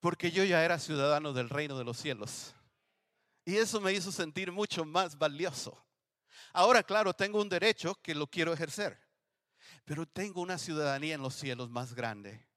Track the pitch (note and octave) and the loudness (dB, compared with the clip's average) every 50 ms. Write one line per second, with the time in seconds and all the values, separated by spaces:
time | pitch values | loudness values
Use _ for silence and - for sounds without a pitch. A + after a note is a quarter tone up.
0 | - E3+ E3+ - - F3 E3 F#3 F#3+ G3+ F3 E3 D#3+ E3+ F3 D#3+ C#3 - D#3 C#3+ | 2 0 0 0 -2 0 2 4 4 6 6 6 6 4 2 0 0 -2 0 2
1 | C#3 C#3+ D3 D3 D3+ D3+ C#3 B2+ B2 A#2 A#2 C#3+ D3+ D3 C#3 C3 B2 A#2+ A#2 - | 4 4 4 2 2 0 -2 -2 -2 -2 -2 -4 -2 -2 -4 -6 -4 -6 -6 -6
2 | - D3+ C3+ G#2+ G#2 - - - - - - _ _ _ _ _ _ _ _ _ | -4 -6 -6 -6 -6 -10 -10 -12 -12 -14 -18 _ _ _ _ _ _ _ _ _
3 | _ _ _ _ _ _ _ _ _ - F#3 G#3 A3+ A3 - A3 G3+ F#3+ F#3+ G3+ | _ _ _ _ _ _ _ _ _ -2 2 2 2 2 0 -2 0 0 0 0
4 | F3 F#3+ F3+ - F#3 D#3+ D3 F3+ F#3+ F3+ F3 G3 G#3 G#3 - - D#3+ D3+ D3+ F3 | -2 -4 -4 -4 -4 -4 -4 -6 -6 -6 -2 -4 -2 -2 -2 -4 -4 -2 0 0
5 | F#3+ F3 D3+ C#3+ D#3 D3+ C#3+ C#3+ F3 F#3 C#3 - - - - - _ _ _ _ | 0 0 -2 0 0 0 0 0 -4 -4 -4 -6 -10 -12 -14 -18 _ _ _ _
6 | _ _ _ _ _ _ - - - - _ F3 F3 A3 B3+ A#3 G3+ - G3 G#3+ | _ _ _ _ _ _ -20 -20 -20 -6 _ 6 8 10 10 8 6 6 2 2
7 | G#3+ G3 F3 - G3 G3+ G#3 G#3+ G#3 G#3 F3+ F3 F3 A3 A3 - - E3 - - | 2 2 2 0 -2 0 2 0 0 2 0 2 2 2 2 2 -2 -4 -4 -4
8 | _ - D#3+ D3+ D3+ C#3 - E3+ D#3+ D#3+ E3 D3 E3 D3+ C#3 - G#3 F3+ - _ | _ -6 -4 -4 -4 -4 0 0 0 0 0 -2 -4 -6 -6 -6 -6 -6 -6 _
9 | _ _ _ _ _ _ _ _ _ _ _ _ - - - - _ - D3 D3 | _ _ _ _ _ _ _ _ _ _ _ _ -20 -20 -20 -20 _ -10 -8 -8
10 | E3 D#3+ _ - F#3+ G#3 F#3 F3 F3 F3+ F#3 E3+ A#2+ B2+ E3 D3+ D3+ C#3+ C#3 C#3 | -8 -8 _ -8 -6 -6 -4 -6 -4 -4 -4 -6 -4 -4 -2 0 0 0 0 0
11 | D3 D#3 D#3+ D3 C3+ C3 C3+ - - C#3 B2+ A#2+ B2+ A#2+ A#2+ A#2+ B2 B2 A#2 A#2+ | -2 -4 -4 -4 -4 -6 -6 -6 -6 -6 -4 -6 -6 -6 -6 -6 -8 -6 -6 -6
12 | A#2+ A2+ A2 G#2 G2+ G2+ G#2+ A2 A#2+ _ _ | -4 -4 -4 -6 -10 -14 -16 -16 -20 _ _